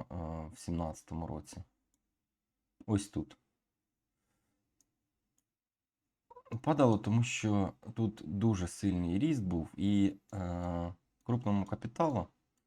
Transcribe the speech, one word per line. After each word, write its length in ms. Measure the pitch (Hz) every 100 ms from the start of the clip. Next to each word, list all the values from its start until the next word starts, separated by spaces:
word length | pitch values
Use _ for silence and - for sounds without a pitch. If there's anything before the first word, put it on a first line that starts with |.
| -
е, 440 | 85 80 80 78
в 40 | -
сімнадцятому 680 | - 85 80 - - 80 82
році? 380 | - - 90 - _ _ _ _ _ _ _ _ _ _ _ -
Ось 220 | 101 -
тут. 300 | 85 - - _ _ _ _ _ _ _ _ _ _ _ _ _ _ _ _ _ _ _ _ _ _ _ _ _ _ _ _ _ - - 113
Падало, 360 | 147 147 123 104
тому 260 | 101 117
що 480 | 120 - 110 101 92 - -
тут 280 | 117 110 -
дуже 440 | 76 98 113 95 87
сильний 500 | - 98 90 85 95
ріст 240 | 156 135
був, 280 | 92 85 76 -
і, 400 | 101 101 98 - _
е, 600 | 98 90 87 87 87 87 - _ _
крупному 440 | - 120 107 101 95
капіталу 600 | - - - 160 117 - _ _ _